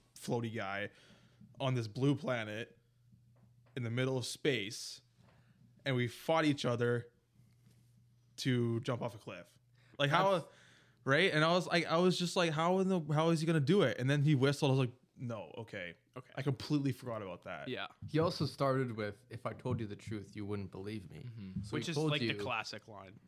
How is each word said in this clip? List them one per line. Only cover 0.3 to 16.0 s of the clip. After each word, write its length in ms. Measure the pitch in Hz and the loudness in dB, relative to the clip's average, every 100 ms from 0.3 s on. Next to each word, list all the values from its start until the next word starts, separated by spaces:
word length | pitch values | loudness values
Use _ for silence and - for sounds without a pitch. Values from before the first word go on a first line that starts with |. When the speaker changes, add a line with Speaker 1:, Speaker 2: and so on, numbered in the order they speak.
| 120 117 | -4 -4
Speaker 1:
guy 360 | 110 98 98 104 - - - _ _ - - | -6 -6 -6 -8 -10 -20 -20 _ _ -20 -4
on 160 | 135 | -2
this 120 | 127 110 | -2 -4
blue 260 | 113 135 | 0 0
planet 640 | 139 170 120 107 107 117 _ _ _ _ _ _ _ _ _ _ - | 0 -2 -4 -4 -8 -10 _ _ _ _ _ _ _ _ _ _ -8
in 60 | |
the 80 | 117 | -4
middle 280 | 117 131 131 | 0 0 -2
of 80 | 120 | -4
space, 760 | - 156 123 101 120 - - _ _ - _ _ _ _ _ - | -2 0 0 -2 -8 -12 -14 _ _ -20 _ _ _ _ _ -2
and 100 | 127 | 0
we 100 | 123 | 0
fought 380 | - - 160 | -2 0 4
each 200 | 156 143 135 | 4 2 0
other 400 | 117 120 120 - _ _ _ _ _ - _ _ _ _ _ _ - | 2 2 0 -4 _ _ _ _ _ -20 _ _ _ _ _ _ -6
to 420 | 135 123 117 117 | 0 2 2 -2
jump 200 | 113 120 | -4 -4
off 120 | 123 | -6
a 40 | 110 | -8
cliff? 280 | - 90 87 _ _ _ _ - | -14 -14 -16 _ _ _ _ 0
Like, 120 | 143 | 2
how, 220 | 165 190 | 4 4
Speaker 2:
That's 120 | 185 - - - - _ _ | 2 -2 -16 -20 -20 _ _
Speaker 1:
right? 280 | - 143 185 | 2 4 4
And 120 | 151 | 4
I 80 | 160 | 4
was 140 | 180 180 | 4 2
like, 200 | 175 160 | 0 2
I 60 | 165 | 4
was 200 | 180 175 | 4 4
just 180 | 175 196 | 0 2
like, 140 | 170 | 2
"How 280 | 151 170 185 | 2 2 2
in 80 | 190 | 2
the, 120 | 185 151 | 0 2
how 160 | 151 160 | 2 4
is 100 | 165 | 4
he 60 | 160 | 4
gonna 140 | 160 | 4
do 220 | 135 202 | 6 6
it?" 160 | 139 - | 4 2
And 100 | 127 | 2
then 120 | 143 | 4
he 120 | 143 | 6
whistled. 360 | 143 135 139 143 | 6 4 4 4
I 20 | |
was 80 | 131 | 4
like, 140 | 127 - _ - | 2 -2 _ -12
"No, 320 | 123 113 85 - | -8 -8 -10 -12
okay." 360 | 110 104 87 82 | -10 -10 -10 -12